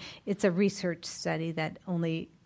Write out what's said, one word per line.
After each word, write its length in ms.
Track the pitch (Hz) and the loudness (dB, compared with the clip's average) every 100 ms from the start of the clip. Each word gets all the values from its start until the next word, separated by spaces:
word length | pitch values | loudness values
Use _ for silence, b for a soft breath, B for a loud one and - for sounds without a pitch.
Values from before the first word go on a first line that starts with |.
| B B - | B B -4
It's 180 | 196 | 2
a 80 | 202 | 2
research 540 | 175 202 196 180 165 - | 4 4 2 -2 -4 -6
study 460 | - 175 160 165 | -6 -2 0 0
that 260 | 165 160 180 - | -2 -2 -4 -4
only 420 | 170 165 165 - - | 0 0 0 -4 -12